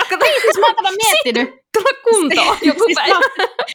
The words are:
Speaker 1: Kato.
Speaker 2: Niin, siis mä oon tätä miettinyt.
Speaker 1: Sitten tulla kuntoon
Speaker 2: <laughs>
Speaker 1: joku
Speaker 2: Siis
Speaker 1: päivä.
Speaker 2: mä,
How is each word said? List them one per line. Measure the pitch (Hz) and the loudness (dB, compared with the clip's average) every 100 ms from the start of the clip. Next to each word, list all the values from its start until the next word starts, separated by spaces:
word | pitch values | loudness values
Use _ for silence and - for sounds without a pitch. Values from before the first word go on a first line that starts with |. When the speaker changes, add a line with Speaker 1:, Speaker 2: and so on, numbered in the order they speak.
| - | -2
Speaker 1:
Kato. | 370 571 | 0 0
Speaker 2:
Niin, | 539 | 2
siis | 453 392 | 0 2
mä | 480 | 0
oon | 453 | 2
tätä | 392 392 | 0 2
miettinyt. | 440 320 262 226 254 | 0 0 0 -2 -4
Speaker 1:
Sitten | - _ | -8 _
tulla | 440 453 523 | -2 -2 -2
kuntoon | 466 440 302 359 - 427 | 0 2 2 0 0 0
Speaker 2:
<laughs> | 320 | 0
Speaker 1:
joku | 285 453 | 2 0
Speaker 2:
Siis | - | 0
Speaker 1:
päivä. | 240 | 0
Speaker 2:
mä, | 381 523 - 494 - - | 2 0 -2 -6 -6 -10